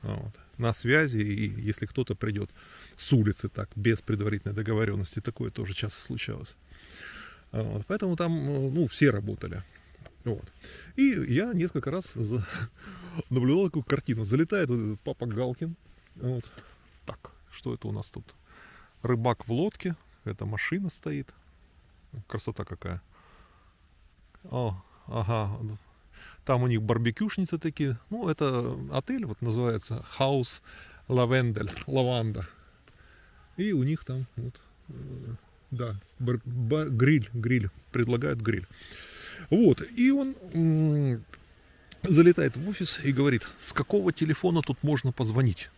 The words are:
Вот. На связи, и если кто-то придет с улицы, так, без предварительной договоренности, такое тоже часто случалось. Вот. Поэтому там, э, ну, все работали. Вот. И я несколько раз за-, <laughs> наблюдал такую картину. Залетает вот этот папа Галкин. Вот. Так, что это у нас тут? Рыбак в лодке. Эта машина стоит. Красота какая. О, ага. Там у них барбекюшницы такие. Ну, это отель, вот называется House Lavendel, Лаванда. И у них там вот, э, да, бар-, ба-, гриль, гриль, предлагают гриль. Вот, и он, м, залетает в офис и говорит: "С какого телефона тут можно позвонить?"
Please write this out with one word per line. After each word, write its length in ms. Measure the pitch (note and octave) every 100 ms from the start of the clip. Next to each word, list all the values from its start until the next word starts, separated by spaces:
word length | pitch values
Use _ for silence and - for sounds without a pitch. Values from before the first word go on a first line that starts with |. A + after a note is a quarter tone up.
Вот. 300 | G#2+ G2+ G#2+ - - -
На 160 | A#2
связи, 440 | A2 A#2 D3 D#3 A#2
и 520 | G#2 G2+ G#2+ G2+ A2
если 160 | G#2+ G#2
кто-то 300 | - B2+ G2+
придет 340 | A2 G2+ G2+ - - - - -
с 140 | -
улицы, 360 | C3+ G#2 G2 G2
так, 200 | - G2+ -
без 260 | G#2 A2+
предварительной 540 | - G#2+ G#2 G#2 G#2 G2+
договоренности, 680 | G#2+ A2 A2 G2+ F#2 -
такое 280 | G#2 - A2+
тоже 240 | A2 G2+
часто 260 | G2 G#2+ -
случалось. 560 | - A#2+ - G#2+ - - _ - - - - - - - -
Вот. 340 | A2+ A2 G#2 G#2+
Поэтому 280 | G3+ G3 E3+
там, 160 | F3
э, 380 | E3 C#3 C#3+ C3+
ну, 180 | D3 D#3
все 240 | - D3
работали. 520 | G2+ G2+ G2+ F2+ F2 - - - - - _ -
Вот. 260 | G#2+ - - - - - -
И 80 | C#4 A#3+ C3+
я 240 | B2 A3+
несколько 380 | F#3+ E3+ D3+ C3
раз 220 | E3+ F#3
за-, 320 | A2+ A2 A#2+ F#2+ - A2+ - -
<laughs> 440 | F#3+ - E3 -
наблюдал 360 | B2+ B2 D#3+ G3
такую 180 | D#3
картину. 420 | B2 C3+ - A2+ G#2
Залетает 440 | B2+ E3 G3+ D3+
вот 100 | A#2+
этот 200 | G#2+ G#2
папа 260 | - C3 A#2+
Галкин. 500 | G#2 B2+ B2 E3 E3+ - - _ -
Вот. 280 | B2 B2 - - - - - - -
Так, 260 | - - - -
что 220 | - -
это 140 | A#2 G#2+
у 40 |
нас 180 | G#2 G2
тут? 160 | - - - _ - - - - _
Рыбак 460 | A#2+ A#2+ A#2+ A#2 -
в 40 |
лодке. 440 | A#2 F#3+ - F#3 E3 _ _ -
Эта 200 | G2+ G2+
машина 440 | G#2+ - F3+ F#3+
стоит. 440 | - - D3 C3+ - _ _ - _ _ _ - B2 -
Красота 380 | A#2 - - -
какая. 360 | - F#2 F2+ - - - - - _ _ _ _ _ - _ _ - F3
О, 240 | B2 A#2+ F#2 - - -
ага. 500 | A2+ G#2 A#2 G#2 G#2+ A2+ G#2+ _ _ _ - - - -
Там 180 | B2+
у 40 | B2
них 140 | A2+
барбекюшницы 760 | G#2+ A#2 A#2 A2 G#3+ - F#3 E3
такие. 400 | E3 C#3+ C#3+ A#2 -
Ну, 180 | A3 F#3+
это 480 | D#3 C#3+ B2+ A#2+ B2+ C3+
отель, 340 | C3+ - C4 F#3
вот 160 | G#2+
называется 640 | A#2 A2+ A#2+ A2+ - A2+ - -
House 420 | C3+ C#3 B2 - - - - - -
Lavendel, 640 | B2+ A#2+ C3 B2 G#2 G#2 - -
Лаванда. 580 | C3+ B2 B2 A2 A2 F2+ - - _ _ - - - - - - -
И 140 | G3+
у 100 | F3
них 200 | C3 D#3
там 220 | - B2+ C3 -
вот, 200 | A#2+ - - _ -
э, 40 | B2+ C3+ C3 - A#2 _ _ _
да, 240 | B2 A#2+ G2+ - -
бар-, 220 | B2 A#2+ B2
ба-, 400 | A#2+ A#2 D3+ D#3
гриль, 400 | A#2+ C3 D#3 A2
гриль, 360 | A#2+ A2+ B2 G2+ - -
предлагают 500 | A#2+ A#2 A#2+ C#3+ B2+
гриль. 240 | A2+ G#2 F#2+ - - - - - - - E3
Вот, 320 | E3+ A3+ C3 - A#3
и 160 | B3+
он, 240 | C#4 C4+ C4+ F#3
м, 680 | E3 E3 D#3 D#3 D3 C#3+ A#2 - - - - _ - - -
залетает 540 | - D#3 E3+ E3+ C#3+ A#2
в 100 | E3+
офис 300 | G#3 F3 -
и 80 | C#3
говорит: 340 | C3+ C#3+ A#2+ - -
"С 140 | -
какого 380 | - C#3+ G#3 F#3
телефона 500 | - D#3 D3+ F#3 E3+
тут 160 | D3 -
можно 280 | C#3+ C#3+ C3
позвонить?" 580 | - A#2 A2 C3 F2 -